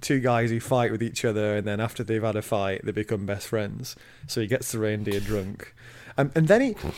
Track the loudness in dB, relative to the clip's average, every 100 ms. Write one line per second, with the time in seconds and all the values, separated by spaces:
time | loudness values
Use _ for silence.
0 | 0 2 4 4 2 0 2 2 2 0
1 | -2 0 0 2 2 0 0 -2 -2 -4
2 | -2 0 0 -2 0 0 0 -2 -4 -4
3 | -2 -2 -2 -4 -2 -2 -2 -6 -10 -14
4 | -20 -18 -6 -4 0 0 0 -2 0 0
5 | 0 0 0 -2 -2 -8 -14 -20 -20 -20
6 | -6 0 2 2 6 6 6 0 -6